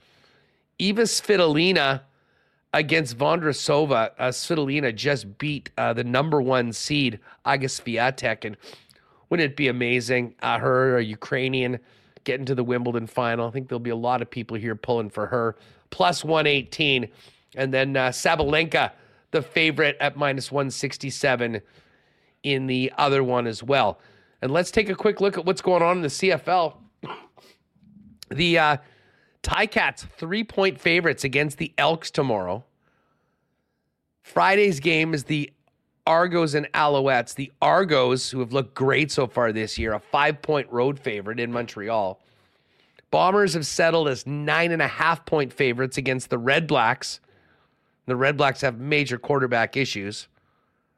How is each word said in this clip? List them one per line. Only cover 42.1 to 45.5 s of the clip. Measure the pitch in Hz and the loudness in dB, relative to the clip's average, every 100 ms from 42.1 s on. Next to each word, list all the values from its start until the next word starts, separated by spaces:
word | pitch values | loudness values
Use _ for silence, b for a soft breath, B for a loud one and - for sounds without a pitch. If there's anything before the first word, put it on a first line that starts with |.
| 95 b b b b b b b b b | -6 b b b b b b b b b
Bombers | 156 175 202 196 | 2 4 4 2
have | 165 143 | 0 -2
settled | - 165 165 147 | 2 4 4 2
as | 127 131 | -2 -6
nine | 147 147 156 170 | -6 0 2 2
and | 165 | 0
a | 135 | -2
half | - 165 160 | 2 0 0
point | - 156 131 | 0 0 0